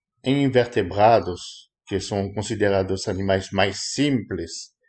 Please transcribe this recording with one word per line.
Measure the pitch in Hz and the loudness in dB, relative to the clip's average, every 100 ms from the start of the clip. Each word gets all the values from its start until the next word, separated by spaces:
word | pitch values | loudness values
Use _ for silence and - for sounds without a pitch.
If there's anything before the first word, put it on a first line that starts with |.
| _ _ | _ _
em | 127 139 | 0 2
invertebrados, | 139 123 120 117 92 101 107 113 95 90 - - - _ - | 4 4 2 0 -2 4 6 6 2 -8 -12 -18 -20 _ -8
que | 98 | -6
são | - 104 98 | -4 -4 -4
considerados | 101 101 104 104 98 95 95 - | -6 -6 0 2 2 0 -4 -4
animais | 92 98 95 95 | -2 0 0 0
mais | 95 98 92 - | 0 0 -2 -6
simples, | - 147 131 95 92 82 - - _ | -2 0 0 -4 -8 -8 -12 -18 _